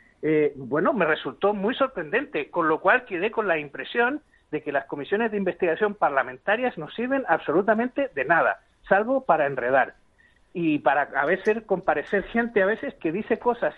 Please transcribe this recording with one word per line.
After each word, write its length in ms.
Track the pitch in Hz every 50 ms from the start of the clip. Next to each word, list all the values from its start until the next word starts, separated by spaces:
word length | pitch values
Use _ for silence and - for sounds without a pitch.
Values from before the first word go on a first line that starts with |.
| _ _ _ -
eh, 320 | - 151 156 151 151 147 143
bueno, 360 | 131 135 120 131 151 175 269 320
me 120 | 214 175
resultó 500 | 156 156 - - 165 127 - - 196 214
muy 200 | 202 190 208 262
sorprendente, 720 | - 277 262 262 196 160 147 165 233 285 - - 160 143 -
con 180 | - 175 165 156
lo 120 | 160 151
cual 240 | - 190 220 247 247
quedé 260 | - 202 165 180 233
con 160 | 233 - 220
la 100 | 196 165 156
impresión 600 | 147 143 - - 131 - - 240 233 233 294 302 _ _ _ _ _ -
de 120 | - 151 -
que 100 | 151 143
las 140 | 139 -
comisiones 440 | - - 143 139 - 196 208 233 226
de 80 | 208 208
investigación 560 | 196 185 - - 190 170 160 160 214 208 208
parlamentarias 840 | - - 156 143 135 123 123 127 123 - - 202 226 254 247 -
no 140 | - 156 160
sirven 340 | - - 233 254 269 277 254 -
absolutamente 840 | 165 160 - - 143 170 202 202 214 214 233 254 - - 277 247 -
de 120 | 139 127
nada, 380 | 139 170 165 135 110 98 - _ _ _ _ _ -
salvo 360 | 196 196 214 233 269 269 262
para 220 | - 175 151 147
enredar. 480 | 139 139 127 120 123 131 135 - - - _ _ _ _ _ _ _ _ _ _ _ -
Y 260 | 175 170 160 151 143
para 280 | - 151 139 147 139 - -
a 80 | 139 143
veces 380 | 147 185 185 - 214 214 233 220
comparecer 600 | - 196 180 - - 156 147 139 - - 196 185
gente 380 | - - 233 233 233 240 208 190
a 40 |
veces 260 | 190 220 214 - 277 -
que 140 | - - 170
dice 280 | 156 208 226 - 240 -
cosas 340 | - 240 240 - - 151 -